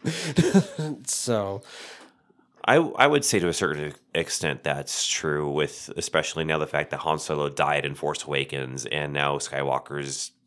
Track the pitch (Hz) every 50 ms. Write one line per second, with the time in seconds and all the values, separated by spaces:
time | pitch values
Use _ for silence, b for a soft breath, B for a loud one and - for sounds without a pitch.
0 | - - 160 - - 165 139 - 160 - - 196 - - - - 156 156 147 -
1 | 127 - - - - - 120 110 101 98 98 98 - B B B B B B B
2 | B B B B B B B _ _ _ _ _ - - 123 156 165 - - -
3 | 127 147 147 147 - - - 101 87 87 80 - 98 87 76 76 76 76 73 -
4 | _ _ - 82 82 - - - - 80 69 64 - 76 71 71 69 - - -
5 | - - - - - 80 73 73 76 73 71 76 76 73 - - - - - -
6 | - - - 80 76 - - 80 80 80 78 78 76 76 - 73 78 - 73 69
7 | - 80 78 78 - - 78 73 73 73 71 - 76 71 73 73 71 73 71 -
8 | - 73 76 - - - 73 69 69 - 71 69 67 64 65 67 60 - - 73
9 | 73 73 71 71 71 71 71 71 - - - 69 69 69 67 65 - - 69 71
10 | 71 69 67 - - - _ _ _